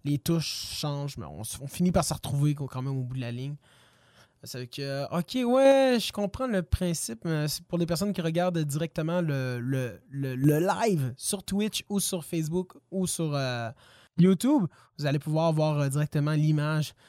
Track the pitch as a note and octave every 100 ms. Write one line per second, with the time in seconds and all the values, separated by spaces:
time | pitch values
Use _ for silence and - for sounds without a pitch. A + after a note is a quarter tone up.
0 | C#3+ C#3+ - E3+ D3 - - - D3+ C#3+
1 | C#3+ C3 D2+ D2+ A2 - C#3 - F3+ F3
2 | D3+ D3 - C#3 D3 C#3+ C3+ C3 C3 C3+
3 | B2 C3 A#2+ A#2 C3+ D3 _ _ _ _
4 | _ _ _ _ A#2 B2 B2+ - C#3 C#3
5 | C#3 E3+ F3 B3+ A#3+ B3+ C4+ C4+ C4 A#3+
6 | - - G3+ - C4 G3 E3+ - F3+ E3
7 | - A3+ E3 D#3 D3+ - - F3 E3 D#3+
8 | G3+ F#3+ E3 E3 F3+ E3+ D3 D3 D#3+ -
9 | D#3+ F3 E3 C#3 B2+ A#2+ A#2+ C3+ B2 -
10 | _ C#3 C3+ B2+ C#3+ D3+ F#3 G3 A#3 F3
11 | C3 C3 - G3 - G3 G#3+ - - G3+
12 | - F3+ - E3+ D3+ F3 F#3 - _ F#3+
13 | F#3 - D#3+ C#3+ C3 A#2+ A#2 - - -
14 | _ - F3+ F#3+ B3+ D4 F3 _ _ -
15 | C#3+ D3 D#3 D#3 E3 D#3 D#3 D3 C#3 C#3
16 | D3+ D3+ D3 D3+ D3+ D3+ D3+ D#3 D3+ -